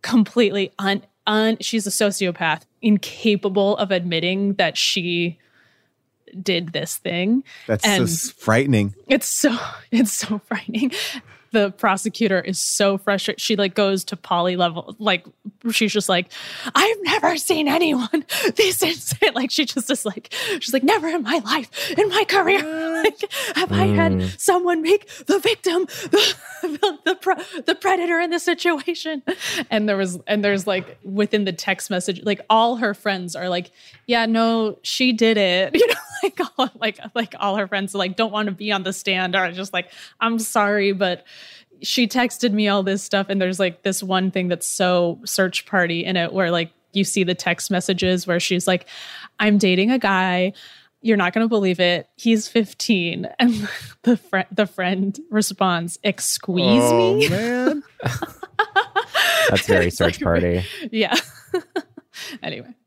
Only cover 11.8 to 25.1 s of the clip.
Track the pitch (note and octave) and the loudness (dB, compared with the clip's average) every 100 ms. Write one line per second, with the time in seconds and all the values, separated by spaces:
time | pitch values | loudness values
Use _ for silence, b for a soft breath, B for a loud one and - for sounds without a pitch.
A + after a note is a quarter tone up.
11.8 | G#3+ G3 A3 - A3 F#3 - F#3 - - | 0 0 -2 -2 0 0 -2 -4 -4 2
12.8 | G3+ G3 - G3 - - - G#3 G3 G3 | 2 2 0 -2 -2 -6 -2 0 0 2
13.8 | G3 G3 - F#3+ - F3 F3 F3+ F3 E3 | 0 0 -4 -12 -2 0 0 0 -2 -2
14.8 | - - G#3 F3+ - _ G#3+ _ A#3+ A3 | -12 -4 0 0 -2 _ -20 _ -4 0
15.8 | G#3+ G#3+ F#3+ F3+ F3+ B B B B3+ C#4 | 0 0 0 0 -2 B B B -4 2
16.8 | G4+ G#4+ F#4 G#4+ D4+ E4 - D#4+ D4 D#4 | 2 0 -2 0 0 -2 -2 0 2 2
17.8 | E4+ B3+ A3+ D#4 - - G4+ - G4 F4+ | 2 0 0 -2 -2 -2 0 2 2 2
18.8 | D#4+ E4 - - F#4 A#3+ B3+ - C4+ - | -2 -2 -6 0 0 0 -2 -2 -2 -4
19.8 | - B3 G#3+ F#3 - B A4 F4+ - C4 | -2 -4 -4 -8 -12 B -4 -4 -2 0
20.8 | C4 G#4+ D#4+ E4 A3 D#4 G#3 D4 A#3 B | 2 2 0 -2 0 -2 0 -4 -4 B
21.8 | B E4+ G#4 F#4+ G#4 G4 E4+ G4 D#4 D#4+ | B 0 2 2 2 2 2 0 0 -6
22.8 | D#4+ E4 D#4+ - G#4 B A#4+ D4+ - G2+ | -4 0 0 0 -8 B -4 -2 0 2
23.8 | - G#3 E4 F#3 F#2 F#2 - F4+ F4 E4+ | 4 4 2 2 -2 -2 2 2 2 0
24.8 | D#4+ G4+ - | 2 2 0